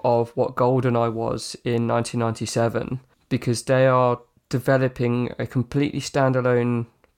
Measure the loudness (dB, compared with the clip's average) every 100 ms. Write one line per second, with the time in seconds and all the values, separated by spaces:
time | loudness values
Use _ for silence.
0 | 2 2 0 -2 -2 0 2 2 2 2
1 | 0 -2 -4 -4 -8 -8 -2 0 0 0
2 | -2 -2 -2 -2 -4 0 0 -2 -6 -8
3 | _ _ -6 -2 -2 -2 0 4 4 4
4 | 2 0 -6 _ -6 -4 2 2 0 0
5 | -2 0 -2 -6 -4 -4 -2 -2 -2 -4
6 | -4 0 2 2 2 2 2 -2 -4 _
7 | _